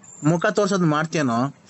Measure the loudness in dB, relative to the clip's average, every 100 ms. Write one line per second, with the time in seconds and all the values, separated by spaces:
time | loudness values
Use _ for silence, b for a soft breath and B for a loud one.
0 | -20 -4 0 2 0 0 0 2 2 0
1 | -2 -2 -2 -2 -4 -6